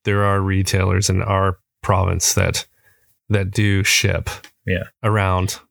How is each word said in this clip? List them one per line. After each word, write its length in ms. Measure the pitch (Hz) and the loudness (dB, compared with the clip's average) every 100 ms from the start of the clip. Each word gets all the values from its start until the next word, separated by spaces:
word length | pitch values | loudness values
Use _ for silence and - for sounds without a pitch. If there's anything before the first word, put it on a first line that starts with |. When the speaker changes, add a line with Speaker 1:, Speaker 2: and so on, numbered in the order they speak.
Speaker 1:
there 200 | - 101 | -2 0
are 160 | 101 98 | 2 2
retailers 680 | 95 95 95 95 95 92 98 | 2 0 0 0 2 2 0
in 120 | 95 | 0
our 340 | 101 95 95 92 _ _ | 0 0 0 -2 _ _
province 520 | - 92 92 87 - - | -2 0 0 0 0 0
that, 300 | 92 - - _ _ _ _ _ - | 0 -2 -8 _ _ _ _ _ -4
that 200 | 104 98 | -2 0
do 320 | 101 104 98 | 0 0 2
ship 460 | 98 - 95 85 - - - _ - | 0 0 0 -2 -4 -10 -16 _ -6
Speaker 2:
Yeah. 160 | 90 - _ | -6 -6 _
Speaker 1:
around. 560 | 110 107 95 92 95 - - | 0 2 2 0 -2 -6 -6